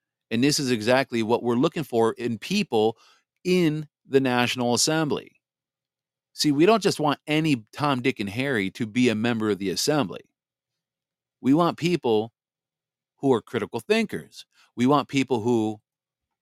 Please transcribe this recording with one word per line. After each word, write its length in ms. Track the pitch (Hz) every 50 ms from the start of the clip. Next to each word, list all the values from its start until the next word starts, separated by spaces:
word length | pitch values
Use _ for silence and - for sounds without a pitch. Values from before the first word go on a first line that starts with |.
| _ _ _ _ _ -
And 120 | 113 117 131
this 160 | 147 143 -
is 120 | 139 123
exactly 520 | 127 107 104 120 123 135 127 - 123 113 110
what 200 | 107 120 - 113
we're 120 | 120 120
looking 280 | 123 151 170 - 170 139
for 300 | - 123 113 113 110 -
in 240 | - 117 120 113
people 580 | 104 - - 190 208 - - 120 107 107 113 - _ _ _ _ _ _ _ _ _ -
in 440 | 180 180 180 170 151 151 156 151 - _ _ _
the 120 | - 131 135
National 560 | 135 127 123 123 120 117 - 127 120 120 120
Assembly. 580 | 110 - 156 156 160 156 135 98 65 - - - _ _ _ _ _ _ _ _ _ _ _ _ _ _ _ _ _ _ _ -
See, 180 | - - 151
we 140 | 139 143 170
don't 160 | 208 226 208 -
just 160 | 185 - -
want 200 | 151 147 135 - _
any 380 | 147 151 156 160 156 135 117 104 _ -
Tom, 280 | - 143 143 135 123
Dick, 180 | 123 135 120 -
and 100 | 101 98
Harry 400 | 101 127 135 143 127 104 95 95
to 140 | - - 117
be 240 | 107 101 127 123 117
a 60 | 107
member 340 | 107 113 120 120 110 110 107
of 80 | 98
the 140 | 90 98 92
Assembly. 500 | 82 - - 143 151 147 110 87 - - - _ _ _ _ _ _ _ _ _ _ _ _ _ _ _ _ _ _ _ _ _ _ _
We 140 | - 127 143
want 220 | 170 175 160 113
people 540 | - 160 180 175 - - 120 110 107 113 117 - _ _ _ _ _ _ _ _ _ _ _ _ _ _ _ _ _
who 140 | 143 135 123
are 80 | 104
critical 380 | - - - 110 101 - 120 113
thinkers. 680 | - - 214 226 220 - 101 80 71 - - - - _ _ _ _ _ _
We 100 | 113 123
want 220 | 131 147 139 120
people 320 | - - 135 131 131 127 110
who 400 | 104 123 120 113 107 107 107 110 _ _ _ _ _ _ _ _ _ _ _ _